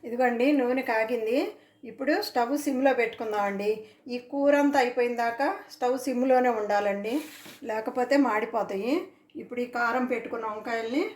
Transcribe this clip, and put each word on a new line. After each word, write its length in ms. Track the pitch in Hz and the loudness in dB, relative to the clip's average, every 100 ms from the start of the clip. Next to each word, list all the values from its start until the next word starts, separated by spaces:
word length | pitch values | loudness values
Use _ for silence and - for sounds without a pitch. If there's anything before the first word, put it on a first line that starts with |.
| 269 | -8
ఇదిగోండి, 400 | 240 254 233 262 294 | 0 2 4 4 4
నూనె 240 | 247 254 254 | 2 0 0
కాగింది. 460 | 226 220 240 220 254 403 - _ _ 240 | -2 0 -2 0 0 0 -6 _ _ -18
ఇప్పుడు 240 | - 269 349 403 | -6 0 0 0
స్టవ్ 260 | 254 240 285 294 | 0 0 0 0
సిమ్లో 260 | 254 269 247 | 2 2 4
పెట్టుకుందామండి. 720 | 226 - 220 208 202 196 208 214 - - - | 0 -2 -4 -2 -2 0 -2 -2 -6 -20 -10
ఈ 40 | 247 - | -10 -6
కూర 220 | 277 285 285 | 0 4 6
అంతా 140 | 285 277 | 4 4
అయిపోయిన 300 | 247 247 240 233 | 2 2 0 0
దాకా 240 | 233 233 285 403 - | -2 0 -2 -2 -10
స్టవ్ 240 | - 247 262 262 | -4 -2 0 -2
సిమ్లోనే 460 | 247 262 254 247 226 | 0 4 4 4 0
ఉండాలండి, 540 | 208 202 202 196 214 277 302 - - - 233 | 0 0 2 -2 -2 -4 -6 -16 -20 -14 -6
లేకపోతే 480 | 220 220 254 247 285 262 | -4 -4 -2 2 4 4
మాడిపోతాయి. 680 | 214 220 233 196 196 220 320 359 _ _ - | 2 0 -2 -2 -4 -2 -2 -4 _ _ -16
ఇప్పుడు 180 | 220 247 240 | -10 -6 -4
ఈ 20 | 240 | -2
కారం 300 | 233 254 247 | 0 0 -2
పెట్టుకున్న 340 | 240 - 226 220 | -2 -4 -6 -6
వంకాయల్ని 520 | 214 226 226 226 269 427 | -8 -6 -4 -2 -2 -2